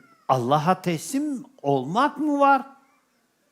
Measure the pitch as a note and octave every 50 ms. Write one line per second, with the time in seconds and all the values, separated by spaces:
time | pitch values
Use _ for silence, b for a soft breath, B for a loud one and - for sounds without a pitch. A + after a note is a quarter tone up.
0 | _ _ _ _ _ - C3+ C3 A#2 A#2+ C#3+ D3+ D3 E3+ F#3 F3+ - F3+ E3+ D3+
1 | - - - C4+ D4 D4+ C#4+ A#3 - - _ _ - C#3+ C#3 C3+ B2+ C3+ E3+ A3+
2 | C4+ D4 C#4+ - D4 D4+ C#4+ C#4+ C#4 C#4 C#4 C4 C4 - - _ _ _ _ _
3 | _ _ _ _ _ _ _ _ _ _